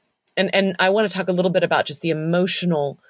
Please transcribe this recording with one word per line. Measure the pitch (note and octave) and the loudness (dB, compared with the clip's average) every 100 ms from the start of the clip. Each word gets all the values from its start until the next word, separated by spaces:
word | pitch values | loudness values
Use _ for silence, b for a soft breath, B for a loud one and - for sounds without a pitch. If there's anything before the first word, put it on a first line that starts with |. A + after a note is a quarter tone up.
| _ _ _ - | _ _ _ -4
and, | F#3+ | 0
and | G3 G3 F3+ | 2 0 2
I | F#3 | 2
wanna | G3+ G#3+ | 2 0
talk | F#3 F#3 | -2 0
a | |
little | F3+ F3+ | 0 2
bit | F3 | 2
about | E3+ D#3 - | 2 0 0
just | C#3+ | -4
the | E3+ | -4
emotional, | D#3 D#3+ F3 F3+ - F3+ D#3 C#3 - | -2 0 0 0 -2 -2 0 -2 -6